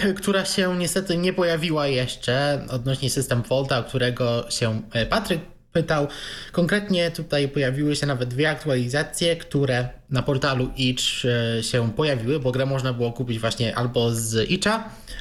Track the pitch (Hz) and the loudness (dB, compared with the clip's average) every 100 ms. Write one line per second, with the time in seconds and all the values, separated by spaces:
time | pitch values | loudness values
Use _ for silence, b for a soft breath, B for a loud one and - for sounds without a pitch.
0 | 208 190 - 196 190 - 185 180 175 190 | 0 0 0 0 0 0 2 2 0 0
1 | 190 170 180 185 175 165 170 151 143 131 | 0 0 2 2 2 2 0 0 2 0
2 | 127 - - 127 143 143 - 127 123 135 | -2 -2 0 2 2 0 -2 -4 0 0
3 | 127 139 135 120 113 131 135 131 113 127 | 0 0 0 0 2 0 2 0 0 0
4 | 123 120 123 117 117 - 117 110 - 120 | 0 0 0 0 -2 -2 0 -2 -2 -2
5 | 110 214 208 165 - - _ 170 160 156 | 0 0 0 -2 -4 -16 _ 0 2 0
6 | 143 B B B B - 170 202 202 185 | 0 B B B B 0 2 2 2 0
7 | 170 165 160 147 143 143 131 135 147 147 | 0 -2 -2 0 0 2 0 2 0 2
8 | 143 127 123 123 151 147 156 131 120 143 | 0 0 -2 0 0 0 0 0 2 0
9 | 156 - 175 165 - 147 139 123 123 - | -2 0 0 0 0 0 2 2 -2 -6
10 | - 127 131 135 143 131 127 - 127 123 | -4 -2 0 2 2 0 0 0 0 0
11 | - - 127 120 117 113 110 127 117 107 | -2 -2 0 2 2 0 0 0 0 0
12 | 151 131 113 151 127 127 135 135 127 120 | 0 0 0 0 0 0 0 0 -2 0
13 | 120 117 123 113 113 - 117 - 120 120 | -2 -2 -4 -2 -2 0 -2 0 0 2
14 | 117 117 110 110 107 - 202 226 - B | 2 2 0 0 0 0 2 0 -2 B
15 | B B | B B